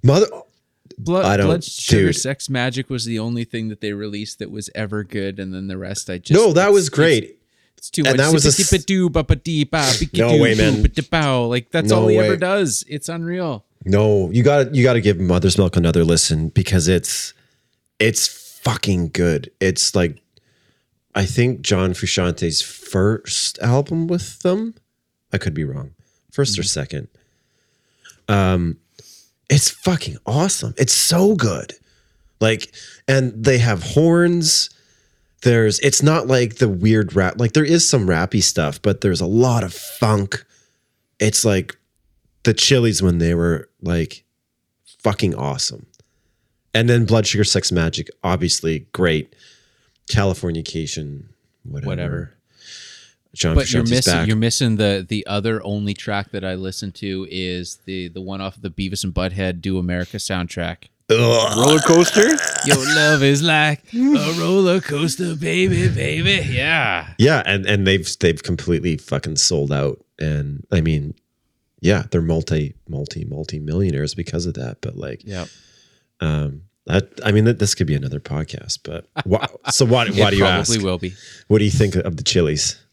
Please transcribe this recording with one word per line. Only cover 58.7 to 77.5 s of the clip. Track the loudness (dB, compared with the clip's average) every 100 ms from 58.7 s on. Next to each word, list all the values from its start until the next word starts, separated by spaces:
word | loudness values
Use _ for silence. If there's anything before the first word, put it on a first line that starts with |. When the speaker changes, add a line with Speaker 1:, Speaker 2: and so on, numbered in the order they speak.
| -6 -6 -6
Speaker 2:
and | -6
Butthead | -4 -4 -2 -4 -4
Do | -4 -4
America | -2 -4 -6 -10
soundtrack. | -6 -6 -6 -6 -8 -10 -18 _ 0
Speaker 1:
Ugh. | 2 4 2 2 2
Speaker 3:
Roller | 4 4
Coaster? | 6 4 6 4 4 2 -2 -4 0
Speaker 2:
Your | 0 2 2
love | 4 4
is | 4 2
like | 2 2 0 -2 _
a | -2 2 2 0 -2
roller | 0 2 2 2
coaster, | -2 -2 -2 -4 -6 -4
baby, | -4 0 0 2 0
baby. | 0 -2 -2 0 0 -2
Yeah. | -2 0 0 0 -2 -6 2
Speaker 1:
Yeah, | 4 4 0
and, | -2 2
and | 2 4
they've, | 2 0 0
they've | 0 0
completely | -4 -4 0 0 0 -4
fucking | -4 -6 -4 -2
sold | 0 0 -2
out. | -2 -2 -6 _ _
And | -4 -4 -6 -10 -2
I | 0
mean, | 0 -2 -4 -12 _ _ _ _ _ _
yeah, | 0 0 0
they're | -2
multi, | 0 -2 -2 -2 -4 -10 -12
multi, | -10 -10 -10 -10
multi | -10 -10 -10
millionaires | -6 -2 -2 -2 -6 -8
because | -8 -6 -6
of |
that. | -8 -10 -10
But | -12 -10
like, | -12 -14 -12
Speaker 2:
Yep. | -12 -12 -16 _ _ _ _ _ _
Speaker 1:
um, | -4 -2 -4 -8 -20 _ -2
that, | -2 -2 -6
I | 0
mean, | 2
that, | 2